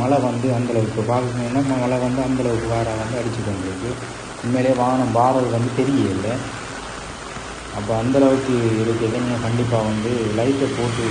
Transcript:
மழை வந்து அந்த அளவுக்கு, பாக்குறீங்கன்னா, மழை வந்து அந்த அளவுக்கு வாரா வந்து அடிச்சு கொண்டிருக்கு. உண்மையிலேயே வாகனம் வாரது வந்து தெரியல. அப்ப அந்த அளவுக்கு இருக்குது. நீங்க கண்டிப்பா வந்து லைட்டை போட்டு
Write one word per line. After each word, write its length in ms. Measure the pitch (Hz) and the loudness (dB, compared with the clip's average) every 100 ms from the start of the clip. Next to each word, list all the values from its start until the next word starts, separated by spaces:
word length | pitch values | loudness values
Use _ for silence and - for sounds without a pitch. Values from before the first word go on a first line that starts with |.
மழை 180 | 123 143 | 2 2
வந்து 360 | 123 117 131 | 2 0 0
அந்த 160 | 120 120 | 0 0
அளவுக்கு, 300 | 117 107 - | 0 0 0
பாக்குறீங்கன்னா, 800 | 110 123 123 120 120 131 139 131 | 0 0 0 -2 -2 0 0 0
மழை 180 | 123 127 | 0 0
வந்து 240 | 123 127 | 0 0
அந்த 200 | 131 131 | 0 0
அளவுக்கு 260 | 123 113 113 | 0 0 0
வாரா 220 | 117 113 | 0 0
வந்து 280 | 110 110 123 | -2 -4 -4
அடிச்சு 200 | 117 110 | -4 -4
கொண்டிருக்கு. 480 | 104 98 92 92 117 117 - - - - | -4 -4 -4 -6 -6 -6 -8 -12 -12 -8
உண்மையிலேயே 360 | 117 127 127 127 | -2 2 4 4
வாகனம் 360 | 123 131 123 113 | 2 2 2 4
வாரது 340 | 127 131 127 | 4 4 2
வந்து 200 | 117 120 - | 0 0 0
தெரியல. 500 | 135 139 104 95 104 127 - - - - - - - - - - - - - 104 | 2 2 2 0 -2 -4 -6 -10 -10 -12 -12 -12 -12 -12 -12 -12 -12 -12 -10 -6
அப்ப 200 | 104 113 | -2 0
அந்த 220 | 117 139 | 2 4
அளவுக்கு 360 | 135 135 135 | 6 4 2
இருக்குது. 560 | 123 117 110 113 113 110 | 2 2 2 2 0 0
நீங்க 260 | 120 123 120 | 0 0 -2
கண்டிப்பா 360 | 113 117 117 117 | 0 0 2 2
வந்து 560 | 110 107 110 123 107 | 0 0 0 0 0
லைட்டை 340 | 107 123 139 135 | 0 2 2 0
போட்டு 340 | - 120 117 113 | 0 -2 0 0